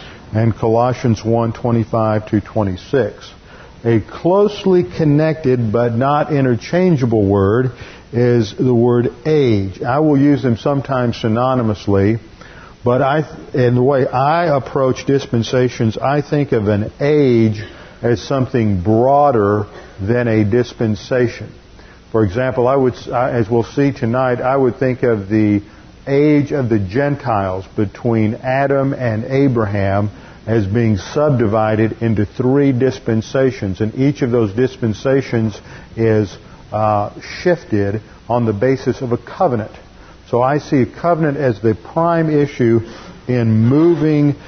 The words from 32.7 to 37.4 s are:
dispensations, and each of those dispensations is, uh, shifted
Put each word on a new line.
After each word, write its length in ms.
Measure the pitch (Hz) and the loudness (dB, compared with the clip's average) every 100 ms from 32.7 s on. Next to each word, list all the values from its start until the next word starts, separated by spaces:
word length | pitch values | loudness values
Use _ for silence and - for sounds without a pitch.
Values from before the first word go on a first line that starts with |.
dispensations, 1080 | 123 131 - - 110 - 139 135 - 101 90 | 2 0 -2 -2 -2 -2 0 0 -2 -6 -4
and 140 | 107 | -4
each 280 | 131 139 139 | 0 0 0
of 80 | 127 | 0
those 220 | 120 110 | 0 0
dispensations 1080 | 101 131 - 117 104 135 135 127 117 110 - - - - - | 0 -2 -2 -4 -2 0 0 0 -2 -2 -6 -18 -20 -12 -2
is, 400 | 113 107 101 - - - - | 2 2 0 -6 -20 -20 -8
uh, 380 | 107 107 104 104 - | -2 0 0 -2 -10
shifted 800 | - - | -16 -4